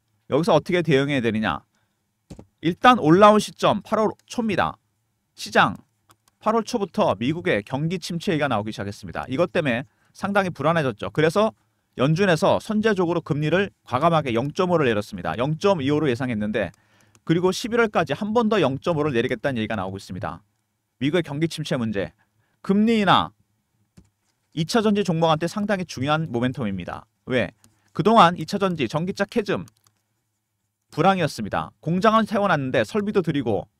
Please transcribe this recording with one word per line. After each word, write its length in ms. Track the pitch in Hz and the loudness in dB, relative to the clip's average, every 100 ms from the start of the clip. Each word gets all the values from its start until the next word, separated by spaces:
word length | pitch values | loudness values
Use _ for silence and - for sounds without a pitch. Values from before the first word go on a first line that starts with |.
| _ _ - | _ _ -2
여기서 240 | 131 165 | 0 4
어떻게 280 | 160 - 175 | 2 2 -2
대응해야 380 | 165 135 139 139 | 2 2 2 0
되느냐? 380 | 113 107 107 73 _ _ _ _ _ _ - - - _ | 0 0 -2 -4 _ _ _ _ _ _ -20 -20 -20 _
일단 400 | 156 180 185 220 | -4 2 4 4
올라온 400 | 147 175 208 214 | 6 8 8 6
시점 420 | - - 165 110 | 2 -2 0 0
팔월 280 | - 214 208 - - | -2 -2 -2 -4 -12
초입니다. 500 | - 226 156 80 - _ _ _ _ _ | -6 -4 -2 -2 -4 _ _ _ _ _
시장 400 | - 208 208 151 87 _ _ _ _ _ _ | -16 -2 2 2 0 _ _ _ _ _ _
팔월 240 | 220 226 | -2 -2
초부터 540 | 214 247 196 - 170 98 | 0 0 2 2 0 2
미국의 480 | 120 160 175 113 | -2 -2 0 -2
경기 340 | - 135 160 180 | -2 -4 -4 -4
침체 320 | - 170 202 | -6 -6 -2
얘기가 160 | 156 143 | 0 0
나오기 240 | 110 104 | -2 -4
시작했습니다. 540 | 107 101 - 85 80 73 | -8 -8 -10 -12 -10 -6
이것 220 | 135 175 | -2 0
때문에 360 | 185 151 117 147 _ _ | 0 -2 -4 -6 _ _
상당히 380 | - 196 202 185 | -10 -2 0 -2
불안해졌죠. 600 | - 139 170 135 104 92 | -2 0 0 -2 -4 -6
그래서 420 | - 156 165 220 - _ _ _ - | 0 0 2 0 -2 _ _ _ -2
연준에서 600 | 135 160 202 156 180 98 | 0 2 2 4 2 2
선제적으로 640 | - 214 220 190 170 170 | 0 -2 0 2 0 -2
금리를 500 | - 143 151 175 202 _ | -2 -2 0 0 0 _
과감하게 500 | - 123 165 165 139 | -6 0 2 2 0
영점오를 520 | 113 139 143 185 170 135 | -2 -2 -2 0 2 2
내렸습니다. 520 | 104 - 92 85 80 | 0 -4 -8 -6 -4
영점이오로 720 | 135 160 202 185 135 147 151 | -4 0 2 2 2 0 0
예상했는데 600 | 117 127 110 104 110 87 - _ _ _ _ | -2 -2 -4 -2 -2 -4 -6 _ _ _ _
그리고 300 | - 165 180 | -2 0 2
십일월까지 600 | - 220 226 233 202 165 | -2 -2 0 0 0 -2
한 200 | 139 208 | -4 -2
번 140 | 226 220 | 0 2
더 120 | 214 | 2
영점오를 520 | 139 135 - 156 151 | 0 0 -2 -2 0
내리겠다는 460 | 117 123 123 143 123 | 0 0 -2 -4 -4
얘기가 180 | 107 110 | -4 -4
나오고 200 | 92 98 | -6 -10
있습니다. 460 | - 90 80 85 _ _ _ _ _ - | -12 -10 -10 -10 _ _ _ _ _ -4
미국의 240 | 135 175 | -2 0
경기 240 | 165 139 160 | -2 -4 -4
침체 300 | - 147 143 | -4 -6 -4
문제, 360 | 113 98 82 _ _ _ _ _ | -2 -4 -6 _ _ _ _ _
금리 380 | - 196 220 226 | 0 2 2 2
인하, 320 | 190 127 80 _ _ _ _ _ _ _ _ _ _ _ _ | 4 2 2 _ _ _ _ _ _ _ _ _ _ _ _
이 120 | 156 | -6
차 180 | 160 226 | 0 2
전지 220 | 214 202 | 2 0
종목한테 420 | 196 160 165 156 170 | 0 2 2 2 -2
상당히 380 | 208 208 196 | -4 -4 -4
중요한 460 | 180 - 139 156 160 | -4 -6 -2 -2 -2
모멘텀입니다. 720 | 120 123 110 110 95 85 - - _ - | -2 -2 -4 -6 -6 -8 -12 -14 _ -4
왜? 260 | 123 92 - _ _ _ | -2 -2 -8 _ _ _
그동안 440 | - 170 226 170 175 | -2 4 6 6 4
이 80 | 156 | -6
차 120 | 202 | -2
전지, 300 | 190 165 117 | -2 -2 -4
전기차 380 | 151 175 202 196 | -4 -6 -6 -4
캐즘 380 | 233 214 139 - _ _ _ _ _ _ _ _ _ _ _ _ | -4 -4 -6 -6 _ _ _ _ _ _ _ _ _ _ _ _
불황이었습니다. 800 | - 175 190 151 - 104 85 78 _ | 0 2 2 -2 -4 -6 -6 -6 _
공장은 480 | - 180 214 220 214 | -4 2 4 2 0
세워놨는데 560 | 202 202 156 131 131 | -2 0 0 0 -2
설비도 400 | 107 220 202 214 | 0 -2 -2 -2
들이고 460 | 165 143 117 95 - | 0 -2 -2 -4 -4